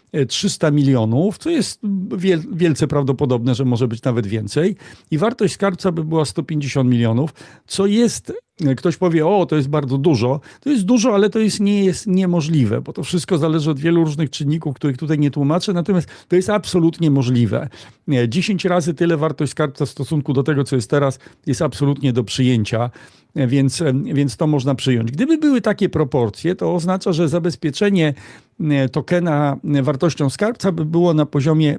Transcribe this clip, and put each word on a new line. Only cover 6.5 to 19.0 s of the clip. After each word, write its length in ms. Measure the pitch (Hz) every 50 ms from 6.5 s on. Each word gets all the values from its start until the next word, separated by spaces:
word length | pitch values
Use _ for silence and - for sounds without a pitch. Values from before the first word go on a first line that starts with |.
| 160 147 143 131 - 139 127 127
milionów, 440 | 123 117 120 110 113 120 156 160 - - - - - - _
co 200 | - - - 196
jest, 460 | 202 202 226 240 226 - - - - 370 466 - _ _ - 160
e, 100 | 135 131
ktoś 220 | - - 180 -
powie, 300 | - 185 175 160 165 151
"O, 200 | 170 208 196 170
to 100 | - 156
jest 120 | 156 135 139
bardzo 300 | 147 151 143 123 135 139
dużo". 420 | 139 175 147 104 117 123 139 151 - - - -
To 100 | - 277
jest 140 | 294 226 180
dużo, 300 | 190 254 226 202 262 208
ale 160 | 196 208 208
to 80 | - 226
jest, 220 | 220 202 - -
nie 240 | 202 202 208 202 196
jest 220 | 185 156 - -
niemożliwe, 760 | 208 180 185 190 180 175 170 143 160 165 147 120 101 113 123
bo 120 | 131 -
to 100 | - 196
wszystko 360 | - - 175 170 - - 185 143
zależy 320 | 156 160 156 165 143 160
od 100 | 151 135
wielu 240 | 151 170 170 170 165
różnych 260 | 156 147 151 160 127
czynników, 440 | - - 151 139 156 165 - 156 127
których 220 | - - 143 123
tutaj 220 | 123 160 147 160 147
nie 120 | 147 139
tłumaczę, 420 | - 147 139 139 156 185 - 214
natomiast 360 | 185 175 165 - 196 175 - - - - - -
to 80 | 175
jest 140 | 185 180 214
absolutnie 600 | 208 208 - - - 180 160 165 160 - 170 151
możliwe. 580 | 139 139 123 123 127 120 117 98 117 120 - - - - - - - _ - -
E, 160 | 143 123 120 113
dziesięć 360 | 113 185 165 - 196 170 - 180
razy 260 | 180 180 147 175 151
tyle 220 | 131